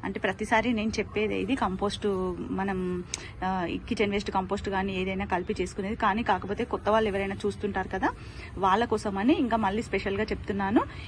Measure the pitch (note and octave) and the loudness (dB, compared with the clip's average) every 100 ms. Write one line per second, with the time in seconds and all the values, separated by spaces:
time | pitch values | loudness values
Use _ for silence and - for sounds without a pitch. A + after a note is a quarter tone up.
0 | - G3 G#3 F#3 G#3+ A3 A3+ A3+ A3 G#3+ | -4 -2 0 0 2 4 4 2 2 0
1 | F#3+ G#3 G#3+ G3 F#3+ C4 G3+ F#3 G3+ G3 | -2 0 0 0 0 2 0 0 0 0
2 | G#3 F#3+ F#3 F3 - F#3+ G3 F#3+ F3+ F3+ | 0 2 0 -2 -4 -2 0 0 0 -2
3 | F3+ - - - F#3 F#3+ E3+ A#3 - A3+ | -4 -8 -10 -4 -2 0 -2 -4 -4 0
4 | G#3 G3+ G3+ G3 F#3+ G3+ G3+ G3 G3 F#3+ | 2 2 0 -2 0 -2 -2 -2 -2 -2
5 | F#3 F#3+ G3 F3+ F3 G#3 F3+ - G3 A3+ | -2 -2 0 -2 -2 -2 -2 -2 -4 2
6 | G#3+ G3+ A3+ F#3 F#3+ G3+ A#3+ F#3+ - G#3+ | 2 2 2 0 0 -4 -2 0 4 4
7 | A3 G3 G3 G3 G3+ G3 G#3 G3 F#3 F#3+ | 4 0 -2 -2 -2 -2 -2 -2 -2 0
8 | C4 - - - - - F#3+ G3 A#3 G#3+ | 0 -2 -12 -12 -10 2 4 6 4 2
9 | G#3+ G3 A3 F4 B3 A3+ G3+ G3+ A#3 F#3+ | 0 -2 2 2 2 2 2 0 -2 -2
10 | G#3 G3 G#3+ G#3 - G3 G3 A#3+ C#5+ - | 0 -2 -2 -2 -4 -2 4 4 2 -6